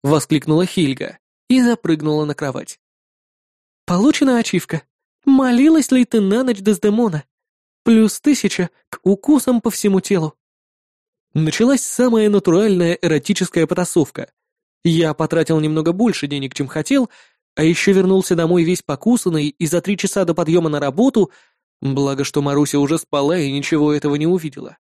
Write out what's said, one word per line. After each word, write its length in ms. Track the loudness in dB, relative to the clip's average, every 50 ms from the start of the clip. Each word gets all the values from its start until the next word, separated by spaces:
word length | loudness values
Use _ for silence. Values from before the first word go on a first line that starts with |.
воскликнула 640 | 0 0 0 0 0 _ -2 -2 0 0 0 0 0
Хельга 520 | -2 -2 -2 -2 -2 -2 -6 -10 -14 -14 _ _ _ _ _ _ _
и 140 | 2 2
запрыгнула 640 | 2 2 0 -2 0 -2 -2 -2 0 -2 -2 -2 -2
на 100 | -4 -6
кровать. 460 | -6 -6 -6 -6 -8 -12 -14 -20 _ _ _ _ _ _ _ _ _ _ _ _ _ _ _ _ _ _ _ _ _ _
Получена 540 | -4 -2 2 2 2 2 2 2 2 2 0
ачивка. 440 | -2 -2 -4 -4 -4 -4 -10 -10 _ _ _ _ _ _ _ _ _
Молилась 680 | 2 4 4 4 2 2 4 4 4 4 4 2 2
ли 140 | 2 2 2
ты 160 | _ 0 0
на 240 | 2 2 0 0 0
ночь 160 | -2 -4 0
Дездемона? 640 | 0 0 0 2 0 0 2 2 0 0 -2 -6 -10 _ _ _ _ _ _ _ _ _ _ _ _
Плюс 360 | 4 4 6 4 2 0 -2
тысяча 500 | 0 0 0 0 0 -4 -2 -2 -4 -6 _ _ _ _
к 120 | -20 -2
укусам 580 | _ 0 0 0 2 2 2 2 2 0 -2 0
по 100 | 0 -2
всему 300 | -4 0 0 2 2 0
телу. 340 | 0 0 -2 -2 -2 -4 _ _ _ _ _ _ _ _ _ _ _ _ _ _ _ _ _ _ _ _ _
Началась 480 | -2 -2 -2 0 0 2 2 2 0
самая 460 | -2 -6 -2 0 0 2 2 2 2 2
натуральная 680 | 2 2 2 2 2 2 2 2 2 2 0 0 -2
эротическая 720 | -2 -2 0 0 0 0 -2 -2 -2 -2 -2 0 -2 0
потасовка. 640 | 0 0 -4 -4 0 0 0 0 0 _ -14 -14 _ _ _ _ _ _ _ _ _ _ _ _
Я 300 | 0 2 2 0 0 0
потратил 440 | -4 -4 -2 0 -2 0 0 0 0
немного 340 | 0 -2 -2 -2 -2 -2
больше 340 | -2 0 -2 -2 -2 -4 -6
денег, 280 | -6 -6 -8 -8 -10 -8
чем 140 | -8 -8 -6
хотел, 420 | -6 -8 -4 0 0 0 0 -2 _ -20 _ _ _ _ _ _ _
а 80 | 0 0
еще 280 | 0 2 2 2 2
вернулся 440 | 2 4 4 4 2 2 2 0 -2
домой 260 | 0 0 2 2 2
весь 200 | 2 0 -2 -4
покусанный 680 | _ -8 -8 -4 0 0 0 2 0 -2 -2 -2 -4 -4
и 180 | -4 _ -4
за 140 | -2 -2 -2
три 160 | -2 -2 -4
часа 280 | -2 -4 -4 -2 -2 0
до 100 | 0 0
подъема 360 | -2 0 2 2 2 2 0
на 80 | -2 -2
работу, 520 | -4 -4 0 0 0 2 2 0 0 0 _ _ _ _ _ _ _ _ _ _
благо 440 | -6 -4 -2 -2 -2 -2 -2 -4 -6
что 160 | -4 -2 -2
Маруся 380 | -2 0 0 0 0 2 2 0
уже 200 | 0 0 -2 -4
спала 380 | -4 _ -2 0 0 0 0
и 140 | 0 -2 -2
ничего 420 | -4 -6 -4 -2 0 0 2 0
этого 220 | 0 0 -2 -2 -2
не 120 | -2 0
увидела. 520 | 0 -2 -2 -4 -8 -12 -12 -16 -16 -18 _ _